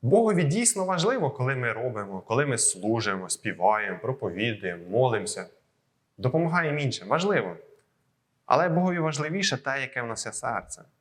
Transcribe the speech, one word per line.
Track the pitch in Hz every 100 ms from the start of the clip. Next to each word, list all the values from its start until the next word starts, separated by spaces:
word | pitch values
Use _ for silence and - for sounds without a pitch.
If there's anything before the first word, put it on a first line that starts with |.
Богові | 120 202 226 190
дійсно | 147 180 233 202
важливо, | 185 185 180 262 156
коли | - 127 135
ми | 123
робимо, | 110 127 110 101 98
коли | - 117 147
ми | 113
служимо, | - 95 101 113 104 95 92
співаємо, | - 110 85 92 107 104 90
проповідуємо, | 117 131 104 87 113 104 98 87 85
молимося, | 104 127 110 92 - 90 _ _ _ _ _ _ _
допомагаємо | 101 160 170 170 160 147
іншим. | 139 - 92
Важливо. | 143 190 185 98 82 - - _ _ _ _ _ _ -
Але | 139 175
Богові | 165 185 175
важливіше | 160 143 147 180 190 135
те, | - 135
яке | 127 127
в | 120
нас | 110 117
є |
серце. | - 127 107 - - - _